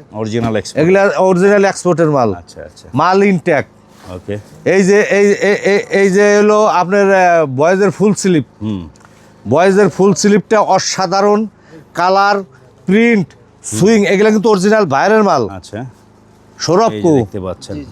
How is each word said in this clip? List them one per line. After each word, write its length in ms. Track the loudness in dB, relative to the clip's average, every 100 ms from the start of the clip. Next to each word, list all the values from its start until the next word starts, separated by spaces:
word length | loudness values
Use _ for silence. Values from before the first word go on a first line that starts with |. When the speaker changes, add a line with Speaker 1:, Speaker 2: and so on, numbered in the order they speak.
| -8
Speaker 1:
অরিজিনাল 440 | -10 -6 -4 -2 -4
এক্সপোর্ট। 280 | -4 -2
Speaker 2:
এগুলা 260 | 2 2 2 0
অরিজিনাল 480 | 0 2 2 2
এক্সপোর্টের 460 | 0 -2 -2 0 0
মাল। 240 | 0 -2
Speaker 1:
আচ্ছা, 280 | -4 -12 -20
আচ্ছা। 260 | -20 -20 -10
Speaker 2:
মাল 300 | -2 0 2
ইনট্যাক্ট। 460 | 0 0 -2 -2 -4 _ _ -20 -18
Speaker 1:
ওকে। 260 | -14 -12 -12 -12 -8
Speaker 2:
এই 180 | -2 0
যে, 200 | 2 2
এই, 300 | 2 2 2
এই, 220 | 2 0
এই, 460 | 0 0 -2 -2 0
এই 100 | 0
যে 280 | 2 2 2
হলো 260 | 2 2
আপনার, 500 | 2 0 0 0 2
আহ, 320 | 2 2 2 0
বয়েজের 440 | 0 0 0 0
ফুল 240 | 0 -2
স্লিভ। 280 | 0 0 -2 -2 -8
Speaker 1:
হুম। 260 | -8 -8 -10 -18 -20 -20 -20 -14 -4
Speaker 2:
বয়েজের 400 | 0 2 2 0
ফুল 260 | 2 0
স্লিভটা 460 | 2 2 0 0 0
অসাধারণ। 880 | 2 0 -2 -6 -4 0 0 0 -4 -12 _ -20 -14 -4
কালার, 360 | 0 2 0 -2 -6 -18 _ _ -2
প্রিন্ট, 400 | 2 2 0 -2
Speaker 1:
হুম। 500 | -10 _ _ -10 0
Speaker 2:
সুইং, 220 | 2 2 2
এগুলা 240 | 0 2
কিন্তু 140 | 2 0
অরিজিনাল 320 | 0 2 0 0
বাইরের 280 | 0 2 2 2
মাল। 140 | 0 -2 -8
Speaker 1:
আচ্ছা। 200 | -14 -14 -14 -18 _ _ _ _ _ -10
Speaker 2:
সৌরভ 340 | -2 0 0
Speaker 1:
এই 40 | 0
যে 60 |
Speaker 2:
কো। 100 | 0 0
Speaker 1:
দেখতে 240 | -2 -6
পাচ্ছেন, 340 | -10 -12 -12 -14
Speaker 3:
জি, 40 |
জি। 100 | -14